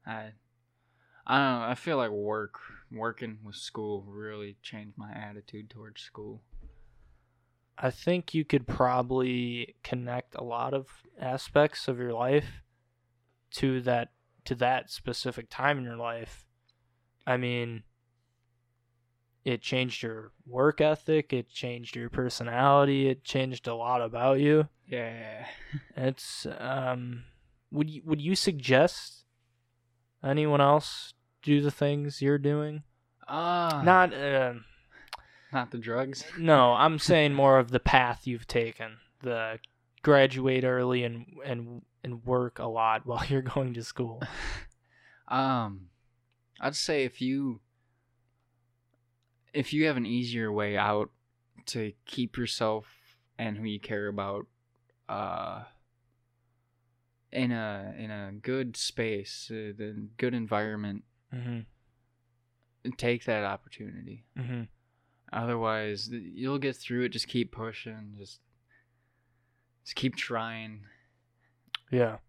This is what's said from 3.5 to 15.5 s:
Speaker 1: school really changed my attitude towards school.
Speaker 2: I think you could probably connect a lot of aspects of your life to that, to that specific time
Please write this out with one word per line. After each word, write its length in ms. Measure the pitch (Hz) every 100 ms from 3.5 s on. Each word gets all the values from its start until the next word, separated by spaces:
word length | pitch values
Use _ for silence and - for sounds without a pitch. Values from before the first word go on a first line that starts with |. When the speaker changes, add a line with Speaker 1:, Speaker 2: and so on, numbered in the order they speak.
| 101
Speaker 1:
school 480 | - - 107 101 98
really 500 | 101 107 107 104 101
changed 360 | - 110 107 -
my 140 | 104
attitude 580 | 107 107 104 - 104 107
towards 320 | 113 107 107
school. 400 | - 107 107 110 _ - - - - _ - _ _ _ _ _ _ -
Speaker 2:
I 140 | 131
think 420 | - - 180 170
you 100 | 160
could 220 | 147 143 123
probably 1080 | - 127 127 123 131 127 123 120 120 120 -
connect 520 | - 127 123 123 - 131
a 80 |
lot 300 | 123 117 127
of 140 | 135 135 - - -
aspects 680 | 131 131 - 147 151 - -
of 120 | 123
your 140 | 123
life 500 | 113 123 147 143 - - _ _ _ _ _ _ _ _
to 300 | - 135 127
that, 280 | 123 120 117 _ _ _ -
to 100 | 123
that 340 | 123 117 -
specific 580 | - - 120 131 123
time 280 | 113